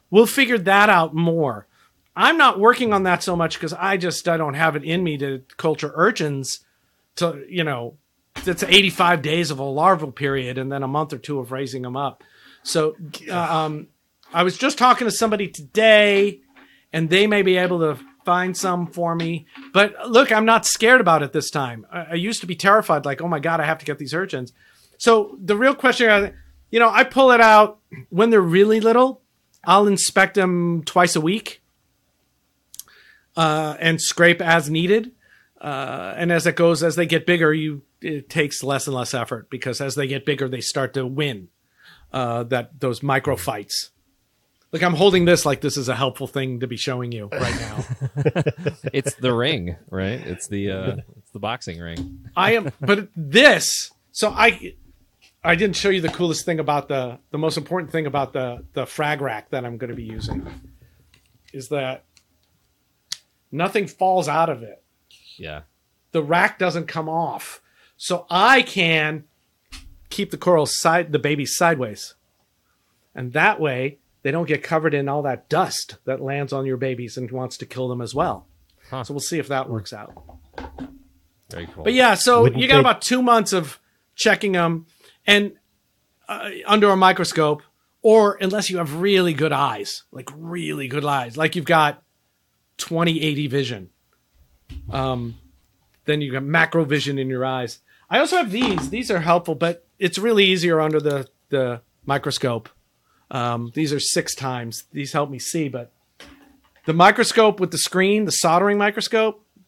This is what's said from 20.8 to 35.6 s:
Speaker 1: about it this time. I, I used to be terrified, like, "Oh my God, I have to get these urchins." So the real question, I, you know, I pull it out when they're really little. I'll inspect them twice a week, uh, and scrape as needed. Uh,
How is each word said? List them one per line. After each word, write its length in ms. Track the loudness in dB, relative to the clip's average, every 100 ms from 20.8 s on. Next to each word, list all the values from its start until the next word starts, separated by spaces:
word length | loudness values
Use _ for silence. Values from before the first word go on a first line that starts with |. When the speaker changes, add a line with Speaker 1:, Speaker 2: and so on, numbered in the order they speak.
| 6 6
Speaker 1:
about 220 | 6 2
it 100 | 2
this 160 | -4 -4
time. 360 | -4 -6 -8 -12
I, 80 | -12 -6
I 20 |
used 260 | -4 -4 -6
to 60 | -8
be 80 | -2
terrified, 480 | 4 4 4 0
like, 180 | -2 -6
"Oh 60 | -4
my 120 | -4
God, 200 | -2 -2
I 60 | -2
have 140 | -4
to 60 | -6
get 120 | -10
these 140 | -6
urchins." 400 | -6 -6 -8 -10 _ _ _ _ _
So 400 | 4 4 2 -8
the 140 | -4 2
real 180 | 2 4
question, 340 | 0 4 4
I, 240 | 4 2 -6 -20 _ _
you 100 | 4
know, 100 | 4
I 140 | 4
pull 280 | 2 4 6
it 100 | 8
out 380 | 10 8 6 2 _ -20 -6
when 200 | 0 4
they're 100 | 4
really 380 | 6 4 6 4
little. 420 | 4 4 4 0 _ _ _ _ 4
I'll 220 | 6 6
inspect 480 | 2 2 2 2 2
them 480 | 2 2 0 -2 0
twice 300 | 2 4 2
a 40 |
week, 400 | 0 -2 -6 -16 _ _ _ _ _ _ _ _ _ _ _ -20 -20 _ _ _ _ -2
uh, 400 | 0 0 -4 -2
and 200 | -2 0
scrape 400 | -2 4 4 6
as 280 | 2 2 2
needed. 420 | 0 2 2 0 _ _ _ _
Uh, 540 | _